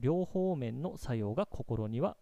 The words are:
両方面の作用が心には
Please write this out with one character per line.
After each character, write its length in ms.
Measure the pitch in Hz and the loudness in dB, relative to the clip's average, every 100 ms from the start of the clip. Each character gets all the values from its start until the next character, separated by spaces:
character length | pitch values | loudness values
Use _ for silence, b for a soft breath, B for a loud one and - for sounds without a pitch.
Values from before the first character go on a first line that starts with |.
両 240 | 127 175 | 2 2
方 320 | 175 190 185 160 | 2 2 2 2
面 260 | 117 123 | -2 -2
の 140 | 175 - | -4 -4
作 200 | - 117 | -2 0
用 180 | 104 | 0
が 120 | 117 - | 0 -2
心 400 | - - 113 107 | -4 -2 -2 0
に 140 | 117 | 0
は 160 | 175 - | 0 -2